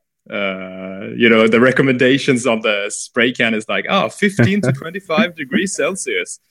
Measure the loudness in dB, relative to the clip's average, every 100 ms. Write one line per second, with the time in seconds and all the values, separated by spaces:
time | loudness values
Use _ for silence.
0 | _ _ -12 -6 -6 -6 -10 -12 -12 -12
1 | -10 0 4 6 6 6 4 4 2 2
2 | 2 2 2 0 0 0 0 -2 -4 -8
3 | -6 0 0 0 -2 -2 -4 -4 -2 -2
4 | -2 -2 -2 2 2 2 -2 -4 -6 -12
5 | -4 -2 -2 -4 -6 -4 -2 -2 -4 -4
6 | -6 -6 -6 -12 _